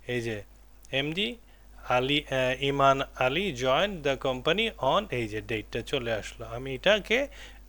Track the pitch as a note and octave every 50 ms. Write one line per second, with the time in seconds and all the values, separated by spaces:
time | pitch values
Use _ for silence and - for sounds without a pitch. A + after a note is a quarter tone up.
0 | - - B2 A#2+ A2+ A#2 A2 G2+ - - - - - - - - - - C3 C3+
1 | C#3+ D3+ D#3+ F#3+ G#3+ A#3 A#3+ - - - - - - - - - - - B2 B2+
2 | B2+ C3+ C#3+ D3 - - C3+ C3 B2+ B2+ C3 B2 C#3 C#3 C#3 C#3 C3+ C#3 C3+ C3+
3 | C3 - - - C3 B2+ C#3 F3 G#3 F#3+ C3 A#2+ C3 B2+ C3 D#3 F#3+ G#3+ G3 D#3
4 | C#3+ C#3+ C3+ B2+ - C3+ B2+ B2+ - D3+ E3+ G#3 A3+ G#3+ - - C3 C3+ D#3+ G3+
5 | G#3+ - C3 B2 A#2 G#2 G#2 G#2+ G2+ G#2 A2+ G#2+ G2+ - - A#2+ A2 - D3 C3
6 | A#2+ A#2 A2+ G2+ - - - - A2+ A2+ A#2 B2 C3+ C3+ C3 B2 - F#3 G#3+ G#3
7 | - - A3 C4 C#4+ - - - - - - - -